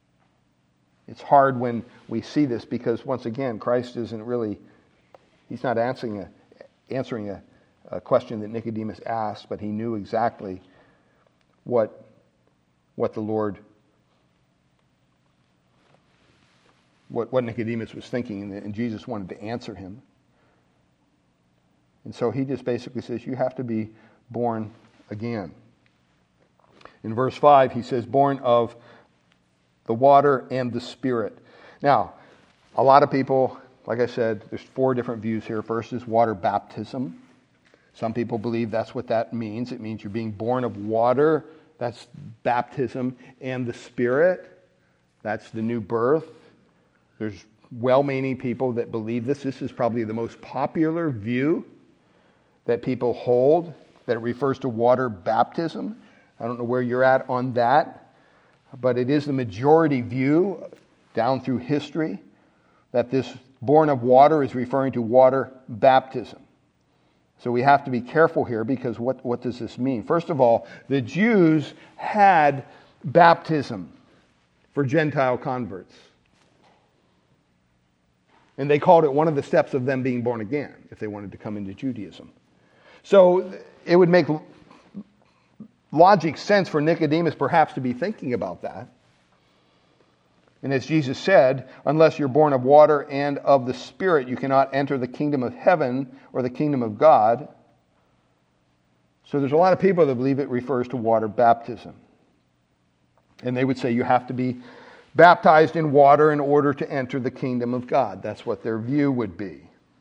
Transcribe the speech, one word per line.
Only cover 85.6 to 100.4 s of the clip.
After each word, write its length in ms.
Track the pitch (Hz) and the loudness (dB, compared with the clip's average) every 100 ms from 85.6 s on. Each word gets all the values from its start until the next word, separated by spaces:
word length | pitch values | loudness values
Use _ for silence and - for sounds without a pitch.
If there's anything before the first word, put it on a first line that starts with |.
| - _ _ | -20 _ _
logic 440 | 143 180 202 156 135 | 4 6 6 2 -6
sense 300 | - 208 180 | 0 0 2
for 140 | 156 | 0
Nicodemus 540 | 151 165 156 156 165 - | 0 0 0 0 -2 -2
perhaps 380 | 135 160 151 | 0 2 2
to 80 | - | 0
be 120 | 127 | -6
thinking 400 | 123 180 220 147 | -4 -6 -6 -6
about 280 | 120 95 85 | -4 -6 -8
that. 260 | 98 92 123 _ _ _ _ _ _ _ _ _ _ _ _ _ _ _ _ _ | -12 -14 -18 _ _ _ _ _ _ _ _ _ _ _ _ _ _ _ _ _
And 120 | 131 | -4
as 120 | 135 - | -4 0
Jesus 320 | 160 131 135 | 0 0 -4
said, 520 | - 190 131 135 - - - | 4 4 4 0 -8 -8 -4
"Unless 340 | 151 160 151 | 2 2 2
you're 80 | 143 | -2
born 240 | 127 151 | 2 2
of 120 | 135 | 2
water 440 | 123 147 151 147 135 | 6 8 8 4 -2
and 280 | 139 143 139 | -4 -4 -2
of 260 | - 139 123 | 2 2 2
the 80 | |
Spirit, 540 | 123 - - 190 160 127 | -8 -12 -4 0 2 0
you 80 | 123 | -6
cannot 400 | 135 135 135 135 | 0 2 2 0
enter 220 | 143 139 | -2 -2
the 100 | 123 | -4
kingdom 340 | - 151 143 | -4 -2 -2
of 120 | 120 | -4
heaven 600 | - - 175 135 127 139 - - | -2 0 2 0 -4 -6 -12 -10
or 80 | - | -6
the 80 | 123 | -6
kingdom 340 | 123 151 139 | -2 -2 -2
of 140 | 113 107 | -4 2
God." 500 | 151 139 107 120 147 - _ _ _ _ _ _ _ _ _ _ _ _ _ _ _ _ | 6 6 6 2 -4 -20 _ _ _ _ _ _ _ _ _ _ _ _ _ _ _ _
So 160 | _ 143 | _ -4
there's 140 | 139 | 0
a 40 | 151 | 4
lot 140 | 185 | 4
of 80 | 180 | 4
people 260 | 185 175 147 | 2 2 2
that 100 | 120 | 2
believe 220 | 131 | 0
it 120 | 135 | -2